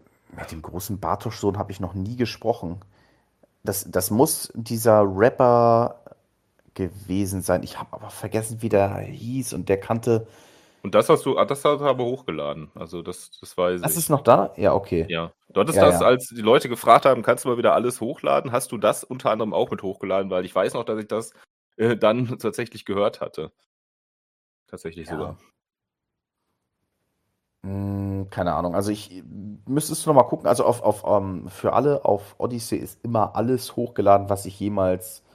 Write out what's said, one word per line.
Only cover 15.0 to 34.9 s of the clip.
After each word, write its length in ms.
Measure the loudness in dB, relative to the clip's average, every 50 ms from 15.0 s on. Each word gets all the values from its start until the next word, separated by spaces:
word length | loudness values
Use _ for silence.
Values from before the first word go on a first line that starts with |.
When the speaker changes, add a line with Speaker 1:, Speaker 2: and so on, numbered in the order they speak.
| -2
Speaker 2:
Ja. 260 | -2 -4 -6 -6 -8 -12 _ _ _
Du 120 | -2 0
hattest 200 | 0 2 4 6
Speaker 1:
Ja, 0 |
Speaker 2:
das, 200 | 6 6 6 6
Speaker 1:
ja. 0 |
Speaker 2:
als 260 | 6 4 4 4 0 -8
die 120 | -10 -2
Leute 280 | 4 4 4 4 4 0
gefragt 360 | -6 0 4 6 6 8 8
haben, 160 | 6 4 4 2
„Kannst 200 | 0 0 0 0
du 40 | -2
mal 80 | -2
wieder 160 | 2 4 4 4
alles 260 | 4 2 0 -4 -4
hochladen?“ 500 | -6 -6 -6 -4 0 0 0 0 0 -2
Hast 200 | -4 -4 -4 -4
du 60 | -4
das 260 | 0 0 0 0 0 -6
unter 280 | -12 -12 -4 -2 0
anderem 220 | 0 0 -2 -2 -2
auch 160 | -2 -2 -2
mit 120 | -4 -6 -8
hochgeladen? 460 | -8 -8 -8 -4 -2 -2 -2 -2 -2
Weil 140 | -4 -4 -4
ich 100 | -2 0
weiß 180 | 0 0 0 -2
noch, 120 | -4 -6
dass 140 | -6 -6 -6
ich 80 | -6
das, 260 | -6 -6 -6 -6 -8 -16 _ _ _ _ _ _ _ _
äh, 200 | -2 0 0 2
dann 280 | 4 4 4 4 2 0
<laughs> 140 | -4 -6 -6
tatsächlich 460 | -6 -6 -4 -6 -8 -8 -12 -14 -10
gehört 340 | -6 -2 0 0 -2 -2 -4
hatte. 300 | -10 -10 -8 -10 -12 -12 -14 _ _ _ _ _ _ _ _ _ _ _ _ _ _ _ _ _ _ _ _ _ _
Tatsächlich 420 | _ -18 -14 -12 -14 -12 -12 -12
Speaker 1:
Ja. 0 |
Speaker 2:
sogar. 300 | -12 -10 -8 -8 -10 -12 -16 _ _ _ _ _ _ _ _ _ _ _ _ _ _ _ _ _ _ _ _ _ _ _ _ _ _ _ _ _ _ _ _ _ _ _ _ _ _ _ _ _ _ _ _ -12
Speaker 1:
Hm, 640 | -10 -8 -6 -6 -4 -4 -4 -4 -4 -4 -4 -6 -6
keine 220 | -4 -2 -2 0 0
Ahnung. 180 | -2 -2 -2 -2
Also 160 | -2 -2 -2
ich, 320 | -4 -4 -8 -14 -18 -20 -18 -16 -16 -14 -14 -14 -16 -14 -8
müsstest 380 | -4 -2 -2 -2 -4 -6 -4 -2
du 40 | 4
noch 60 | 6
mal 80 | 6 6
gucken. 200 | 6 0 -2 2
Also 180 | 2 2 4 4
auf, 160 | 2 2 2
auf, 220 | 0 0 0 0 0
ähm, 420 | 0 0 0 0 -2 -6 -8 -10 -14
für 240 | -12 -4 -2 0 2
alle, 320 | 2 2 2 0 0 2
auf 300 | 0 0 0 -2 -10 -8 -6
Odyssey 380 | -6 -6 -4 -8 -6 -6 -6
ist 260 | -6 -6 -10 -14 _ -8
immer 300 | -2 0 0 0 0 0
alles 400 | -2 0 0 0 -2 -4 -6 -6
hochgeladen, 540 | -6 -6 -4 -4 2 6 6 6 6 4 0
was 160 | -4 -4 -4
ich 140 | -10 -10 -6
jemals, 640 | -4 -4 0 0 0 0